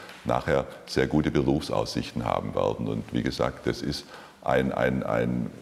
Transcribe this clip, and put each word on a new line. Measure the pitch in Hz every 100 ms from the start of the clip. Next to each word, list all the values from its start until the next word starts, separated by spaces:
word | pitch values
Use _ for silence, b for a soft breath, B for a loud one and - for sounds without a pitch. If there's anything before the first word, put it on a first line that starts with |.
| B B
nachher | - 62 82 71 64 B -
sehr | 65 67
gute | 76 73
Berufsaussichten | 73 67 69 - 52 55 - - -
haben | 57 50 50
werden. | 50 50 55 53
Und | 55 -
wie | 60
gesagt, | 65 65 60 - -
das | 60
ist | 71 73 - B B B
ein, | - 65 65
ein, | 50 64 64
ein | - 57 60 62 55 -